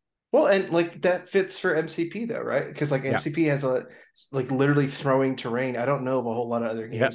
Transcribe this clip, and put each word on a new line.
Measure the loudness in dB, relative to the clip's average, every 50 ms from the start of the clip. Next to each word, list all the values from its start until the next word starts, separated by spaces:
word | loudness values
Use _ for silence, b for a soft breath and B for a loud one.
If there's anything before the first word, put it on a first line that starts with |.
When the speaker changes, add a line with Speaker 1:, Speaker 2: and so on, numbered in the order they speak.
| _ _ _ _ _ _ 2
Speaker 1:
Well, | 4 4 4
and, | 4 2 2 2
like, | 2 2 2 0 -2 -2 0
that | 0 0 0 -2 0
fits | 0 0 0 0 -2 -4
for | -2 0 0
M | 0 0 -2
C | -4 -4 -4 -4
P | -4 -6 -6
though, | -6 -6 -6
right? | -4 -2 -2 -2 -2 -4 -4
'Cause, | -4 -2 0
like, | 0 0 0
Speaker 2:
Yeah. | 0 -2
Speaker 1:
M | -2
C | -2 -2
P | -2 0 2
has | 2 2 2 0
a, | 0 0 -2 -2 B B B B B B -20 -16 -6
like, | -4 -4 -2 -2
literally | 0 2 4 4 4 4 2 2
throwing | -2 -2 0 2 2 4 2 2 0 -2
terrain. | -4 -4 -2 -2 -2 -2 -2 -2
I | 0
don't | 0 0 0 0
know | -2 -2 0
of | 0
a | -2 -2
whole | -2 -2 -2
lot | -2 -2 -2
of | -2
other | -4 -6 -6 -6
games | -2 0
Speaker 2:
Yeah. | 0 0